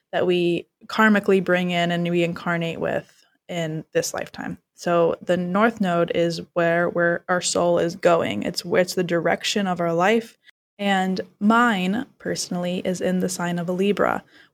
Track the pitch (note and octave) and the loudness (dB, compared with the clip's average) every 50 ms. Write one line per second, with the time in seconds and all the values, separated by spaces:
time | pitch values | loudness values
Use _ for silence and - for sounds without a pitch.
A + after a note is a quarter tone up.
0 | _ _ - E3+ F3 F3+ F3+ F3 F3 F3 E3+ - - _ _ _ _ - - - | _ _ -2 -2 0 2 2 2 2 0 0 -2 -6 _ _ _ _ -6 0 4
1 | A3 A3 G#3 G3+ G3+ - G3 F#3+ F3+ F#3+ F3+ F3+ F3+ F3+ F3 F3 F3 F3 F3 E3+ | 4 4 4 4 4 4 2 2 4 2 0 0 0 0 0 0 0 0 0 -2
2 | F3 E3+ F3 F3 E3+ E3 F3 - - F3+ E3+ E3+ E3+ E3 - - E3 - - - | -2 0 0 0 0 0 -2 -4 -4 -4 -4 -2 -4 -4 -6 -4 -4 -4 -4 -4
3 | - _ _ _ _ _ _ _ _ - F3+ E3+ E3 D#3 D#3 D#3+ - _ - E3 | -6 _ _ _ _ _ _ _ _ -10 -6 -6 -4 -4 -6 -8 -8 _ -4 -4
4 | - - - - - - - - - - - - _ _ _ - - F3 F3 E3+ | -2 -2 -6 -8 -10 -10 -10 -10 -10 -10 -10 -12 _ _ _ -8 -4 0 2 2
5 | E3+ E3 - - - - F3+ F3+ F3+ F3 F3+ G3+ A3 A#3+ A3+ - G3+ F3+ E3+ E3+ | 2 2 0 -2 -2 -2 -2 -2 -2 -2 0 2 2 2 2 0 -2 0 2 0
6 | E3+ - - - E3+ E3+ E3 E3 F3 - - F3 E3+ E3 E3 E3+ F3 - - E3+ | 0 0 0 0 0 0 -2 -6 -10 -6 -2 0 2 2 2 2 0 0 0 0
7 | E3+ E3+ E3+ - _ - F#3 F3+ F3 - - F#3 F3 F3 E3+ E3+ E3+ E3+ E3+ F#3+ | 2 2 0 0 _ -2 -2 -2 -2 0 0 2 2 2 2 2 2 0 -2 2
8 | - F3 E3+ E3 - - G2+ - - - F3 - - F3 E3+ F3+ F3+ F3+ - F#3 | 2 4 4 4 2 0 -2 -4 -4 -6 -6 -6 -4 0 2 2 2 2 0 -2
9 | F3+ E3+ F3 E3+ D#3+ E3+ - - - - - G#3+ G3 F#3 F3+ E3+ F3 E3+ E3 E3+ | -2 0 0 0 0 0 -2 -2 -2 -2 -2 -2 -2 -2 -2 -2 -2 0 2 2
10 | F3+ G3+ A3+ A#3 A3+ - - _ _ _ - _ _ _ _ - G3+ G3+ G3 F#3+ | 2 4 2 2 0 -4 -12 _ _ _ -20 _ _ _ _ -4 -2 0 0 2
11 | F#3 F#3+ F#3+ - - - _ - G3+ G#3 A3 A#3 A#3+ A#3+ G#3+ F#3 F3+ F#3 G3+ A#3+ | 0 0 -2 -4 -6 -8 _ 0 2 4 4 6 4 4 2 0 0 0 -2 -2
12 | - - _ _ - F3+ F3 E3+ - - F#3 F3 F3 F3+ F3+ F#3 - F#3 F3+ F#3 | -4 -8 _ _ -8 -6 -6 -6 -6 -6 -4 -4 -4 -4 -4 -4 -4 -4 -4 -2
13 | - F#3 F#3 F#3 F#3 F3+ F#3 - F3 F3 F3 F3 E3+ F3 F3+ F3+ F#3+ G3+ G3 - | -2 -2 0 0 -2 -2 -4 -4 -4 -4 -4 -4 -4 -4 -2 0 0 0 2 2
14 | - A#1+ A1 - - _ _ - - _ | 2 0 0 -2 -6 _ _ -20 -20 _